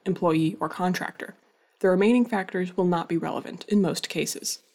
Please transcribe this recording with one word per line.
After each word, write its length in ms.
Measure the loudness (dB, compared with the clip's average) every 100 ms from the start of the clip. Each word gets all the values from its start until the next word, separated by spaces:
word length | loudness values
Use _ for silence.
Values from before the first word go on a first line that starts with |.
| -4
employee 500 | 0 2 2 0 -2
or 100 | -6
contractor, 640 | -2 -2 -2 -6 -10 -16 -16 _ _ _ _
the 100 | 2
remaining 340 | 4 6 4
factors 500 | 2 0 -4 -4 -4
will 120 | 0 2
not 200 | 2 0
be 120 | -4
relevant 480 | -2 -6 -8 -14 0
in 140 | 2
most 260 | 2 0 -4
cases. 520 | -4 -4 -6 -8 -10 _